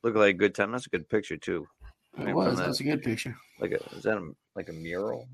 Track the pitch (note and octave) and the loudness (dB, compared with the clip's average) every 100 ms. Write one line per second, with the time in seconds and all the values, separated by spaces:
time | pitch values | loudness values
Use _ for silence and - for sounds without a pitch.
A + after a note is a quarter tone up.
0 | A#2 G#2+ G2+ F#2 G#2 - G2+ A#2+ - F2+ | 2 6 6 8 4 4 -2 -2 -4 -6
1 | D#2+ A2 - E2 - F2+ D2 _ - - | 0 -2 -2 -8 -4 -6 -6 _ -20 -20
2 | _ - G2+ B2+ F#3+ - F2+ - C#3 D3 | _ -8 -2 2 2 2 0 0 -2 -2
3 | C3 A2 C3 A#2 - - G#2+ - - - | -2 -4 -6 -10 -18 -6 -2 -2 -6 -6
4 | G#2 G#2+ E2 C#2 _ - F2 E2 E2 F2 | -2 -2 -4 -14 _ -12 -10 -10 -6 -4
5 | G#2 A#2 B2 | -4 -6 -10